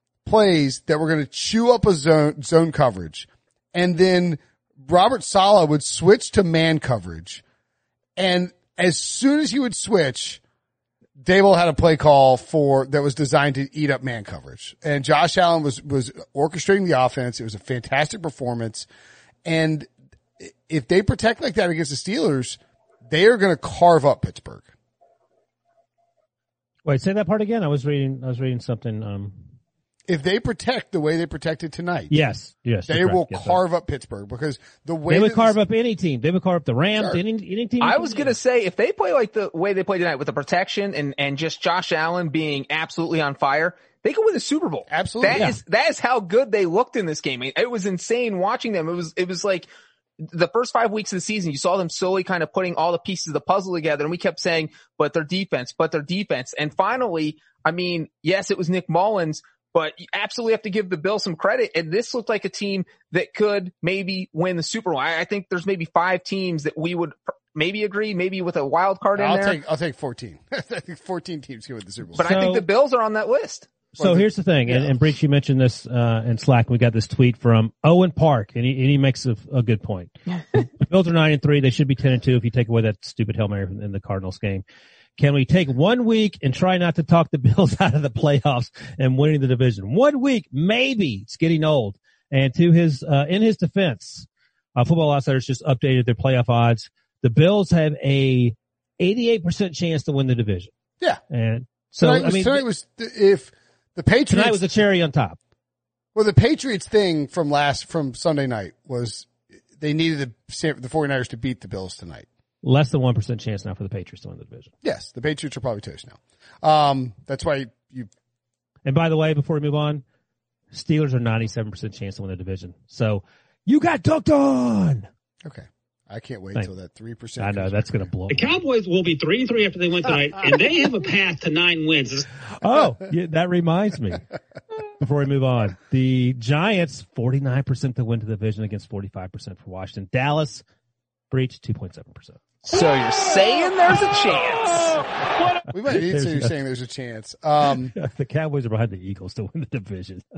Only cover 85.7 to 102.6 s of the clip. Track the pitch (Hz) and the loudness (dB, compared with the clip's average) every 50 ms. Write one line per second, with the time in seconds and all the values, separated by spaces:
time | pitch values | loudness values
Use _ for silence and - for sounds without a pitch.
85.7 | 127 123 151 202 240 247 240 226 226 220 214 208 - - - 135 120 - 185 185 | 0 2 2 2 2 2 2 2 2 2 2 0 -2 -2 -4 -4 -2 0 0 0
86.7 | 185 180 175 170 160 - 156 - 170 170 160 - - 139 123 120 - - 190 - | 2 2 0 0 0 -2 2 4 4 4 4 2 -2 0 2 2 4 4 4 2
87.7 | - - - - 107 151 147 135 - - - 147 143 135 - 151 131 123 123 - | 2 2 2 2 2 0 0 -2 -2 0 2 2 2 2 2 2 0 0 -4 -6
88.7 | _ - - - - - 135 131 131 131 147 156 156 143 135 127 127 120 131 127 | _ -16 -18 -16 -6 -2 0 0 2 2 2 2 2 2 2 0 2 2 2 2
89.7 | 107 101 95 104 131 196 269 294 294 269 240 277 262 214 - - 127 135 160 190 | 0 -2 -4 -2 0 2 4 4 2 2 0 0 0 0 -2 -4 -4 -2 0 0
90.7 | 220 240 262 269 269 214 190 139 104 98 107 - - - 160 165 165 156 156 156 | 2 2 0 0 0 0 0 -2 -2 -6 -8 -14 -4 -2 0 2 2 2 2 2
91.7 | 151 139 110 101 98 - _ _ _ _ _ _ 143 135 135 131 - - 170 175 | 2 2 0 -2 -6 -12 _ _ _ _ _ _ 0 2 2 2 2 4 6 6
92.7 | 160 170 170 160 139 127 - 151 143 139 147 151 180 202 220 226 208 - 180 - | 6 6 6 4 0 -2 -2 0 0 0 2 0 0 2 2 2 2 2 -2 -2
93.7 | - 196 196 160 113 - - - - - - - _ _ _ _ _ _ _ _ | 0 0 0 0 0 -4 -8 -16 -20 -20 -20 -20 _ _ _ _ _ _ _ _
94.7 | _ 123 123 151 170 165 160 147 143 139 127 143 135 131 120 - 131 - - - | _ 0 2 2 4 4 4 2 2 2 0 0 0 0 0 -2 -6 -4 0 -2
95.7 | 135 - - 139 131 127 117 123 117 - - 135 131 123 120 - 120 117 117 117 | 0 0 2 2 2 2 2 2 0 0 0 2 2 2 2 2 2 4 4 4
96.7 | 117 110 - - _ _ _ _ _ _ - 123 110 135 156 180 208 208 190 - | 2 0 -2 -10 _ _ _ _ _ _ 0 2 4 6 6 6 6 4 2 2
97.7 | 175 165 156 156 147 - - 139 139 139 135 135 131 123 123 117 110 - _ _ | 2 2 2 2 -2 -2 -2 0 2 2 2 2 4 4 2 2 0 -4 _ _
98.7 | _ _ _ _ _ _ 175 180 214 247 233 233 233 214 160 170 165 - 202 180 | _ _ _ _ _ _ 0 0 0 0 0 0 0 0 0 -4 -2 -2 -4 -4
99.7 | 151 - 175 170 160 147 - - 143 135 135 127 123 117 113 104 98 87 90 - | -4 -4 -4 -2 -2 -2 -2 -2 0 0 2 2 2 0 0 -2 -2 -4 -6 -10
100.7 | _ _ _ _ _ _ 359 330 - - - _ 151 120 113 113 110 117 123 - | _ _ _ _ _ _ -2 -2 -2 -2 -6 _ -4 -2 -2 -2 -2 -4 -6 -12
101.7 | _ _ _ _ _ - 170 160 151 175 - - 180 190 185 233 277 277 | _ _ _ _ _ 2 4 4 4 4 4 2 0 2 2 2 2 2